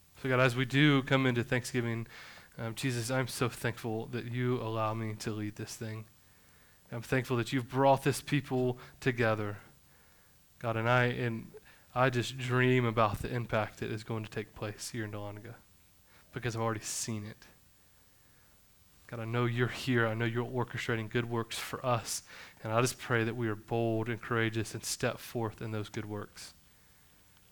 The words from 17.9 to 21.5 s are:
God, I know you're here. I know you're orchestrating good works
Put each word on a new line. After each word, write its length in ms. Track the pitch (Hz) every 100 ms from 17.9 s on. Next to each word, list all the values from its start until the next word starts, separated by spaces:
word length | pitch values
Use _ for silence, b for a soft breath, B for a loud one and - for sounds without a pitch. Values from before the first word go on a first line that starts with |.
| b b b b b b b _ _ _ _ -
God, 100 | 117
I 60 |
know 220 | 113 120 120
you're 200 | 117 120
here. 400 | - - 120 113
I 80 |
know 100 | 110
you're 220 | 117 117 117
orchestrating 640 | 127 120 123 - 113 107
good 180 | 123 117
works 300 | 117 113